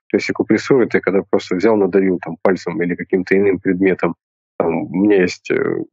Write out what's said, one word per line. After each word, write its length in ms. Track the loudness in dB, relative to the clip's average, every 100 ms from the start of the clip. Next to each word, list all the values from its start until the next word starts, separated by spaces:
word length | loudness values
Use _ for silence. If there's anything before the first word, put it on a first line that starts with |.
| _
То 60 | -2
есть 120 | -2
акупрессура — 560 | -4 0 0 2 2 2
это 140 | 0
когда 220 | 0 -2
просто 320 | 0 -4 -2
взял, 220 | 0 2 2
надавил 420 | 2 2 2 -2
там 180 | -4 -4
пальцем 400 | -2 -2 -4 -4
или 120 | -4
каким-то 420 | -4 -2 -4 0 2
иным 240 | 2 0
предметом. 560 | -2 0 2 2 -2 -4 _ _ _ -4
Там 240 | -2 -2
у 120 | -4
меня 280 | 0 2 4
есть, 280 | 2 -2 -4
э, 340 | -2 -2 -4 -8